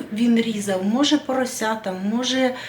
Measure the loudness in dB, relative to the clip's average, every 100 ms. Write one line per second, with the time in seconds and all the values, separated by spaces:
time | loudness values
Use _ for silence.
0 | -2 0 4 4 2 -2 -2 0 0 2
1 | 2 2 0 -2 -2 -2 -2 -2 -4 -4
2 | -2 -2 0 0 0 -2